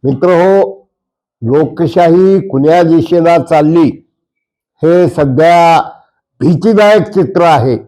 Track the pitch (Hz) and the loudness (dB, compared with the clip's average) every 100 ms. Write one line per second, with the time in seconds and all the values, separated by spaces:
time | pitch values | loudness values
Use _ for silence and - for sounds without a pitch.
0 | 131 135 175 175 185 196 - - _ _ | -4 -2 0 2 2 0 -2 -6 _ _
1 | _ _ _ _ 113 143 156 - 165 185 | _ _ _ _ -4 -2 -2 -4 -4 0
2 | 170 175 190 196 196 135 147 170 165 165 | 0 2 2 0 -2 -2 0 0 2 0
3 | - 175 165 170 165 156 151 165 147 - | 0 0 2 0 0 -2 0 2 0 -2
4 | _ _ _ _ _ _ _ _ 156 175 | _ _ _ _ _ _ _ _ -2 0
5 | 180 175 147 127 160 175 165 165 - - | 0 -2 -2 0 2 4 2 2 -2 -14
6 | _ _ _ _ 135 170 196 208 208 214 | _ _ _ _ -2 0 0 2 2 2
7 | - 190 151 - 170 147 123 117 | 0 -4 -4 0 0 0 0 -4